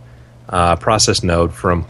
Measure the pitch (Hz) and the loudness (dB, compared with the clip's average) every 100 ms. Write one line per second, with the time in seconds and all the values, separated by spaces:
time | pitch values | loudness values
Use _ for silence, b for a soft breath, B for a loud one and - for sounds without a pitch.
0 | b b b b - 92 87 85 - 107 | b b b b -6 0 2 2 0 0
1 | - 98 92 85 85 - 92 87 | 2 0 0 0 0 -2 -2 -2